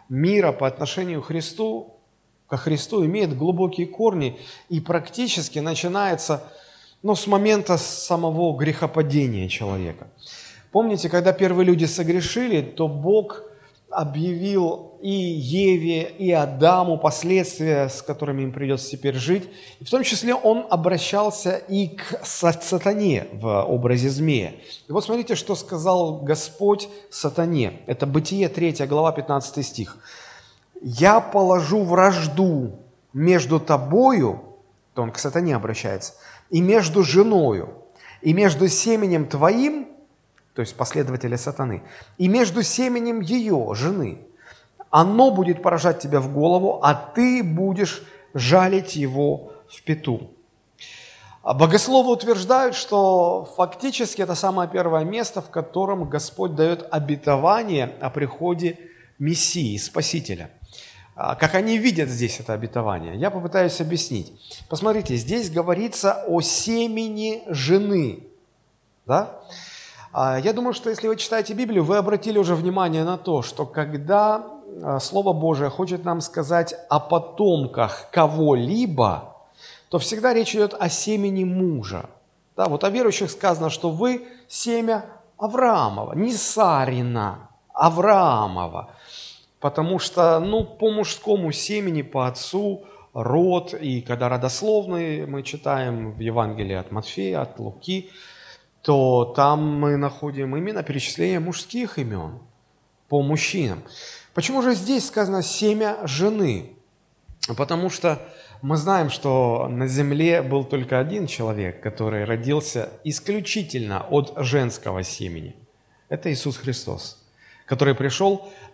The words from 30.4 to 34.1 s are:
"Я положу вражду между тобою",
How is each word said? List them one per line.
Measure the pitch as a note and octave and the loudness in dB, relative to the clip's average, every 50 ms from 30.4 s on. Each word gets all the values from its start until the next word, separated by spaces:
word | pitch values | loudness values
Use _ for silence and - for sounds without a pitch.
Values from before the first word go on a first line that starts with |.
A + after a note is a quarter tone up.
| - _ _ _ _ _ _ - | -20 _ _ _ _ _ _ -12
"Я | - B2 A#2 A2+ E3 G3 G#3+ A3+ | -10 -8 -2 4 6 6 6 6
положу | A3+ - - G3+ F#3+ F#3 F#3 F3+ D#3+ D3 F#3+ G#3+ G3 | 4 2 2 2 4 4 4 4 4 2 0 0 2
вражду | E3+ F3 F3 F#3 G3 F#3 E3+ D#3+ D3+ C#3+ F3 F#3+ F3+ D#3+ C#3 B2+ A2+ F#2+ - - - _ _ _ _ - | 2 4 6 6 6 6 4 0 -2 0 2 2 2 2 2 -2 -4 -8 -12 -18 -20 _ _ _ _ -4
между | C3+ D#3 F3 F#3 F3 C3 B2 D#3+ D3+ | 0 4 4 4 4 4 2 0 0
тобою", | D#3 - D3 C#3 B2+ C3+ D#3+ A3+ B3+ C4 | 2 2 2 2 2 2 4 6 6 6